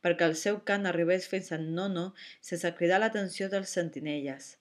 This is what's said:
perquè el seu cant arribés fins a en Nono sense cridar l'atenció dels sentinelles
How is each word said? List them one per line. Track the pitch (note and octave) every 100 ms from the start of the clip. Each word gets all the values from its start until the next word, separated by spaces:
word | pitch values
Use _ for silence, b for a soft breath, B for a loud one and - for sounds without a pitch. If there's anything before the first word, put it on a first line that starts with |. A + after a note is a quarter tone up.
perquè | F3 E3+ E3
el | D#3+
seu | G3+ G#3
cant | - G3+ G3
arribés | F3 E3+ F#3 F3+
fins | F#3+ F#3
a | D#3+
en | D#3+ E3
Nono | G3 F3+ - B B B
sense | - F3 F3 E3+
cridar | F3 F#3+
l'atenció | A3 A3 G3 - G3
dels | G3 F#3+ -
sentinelles | E3+ C#3 D3+ D3 C#3 C3+ - -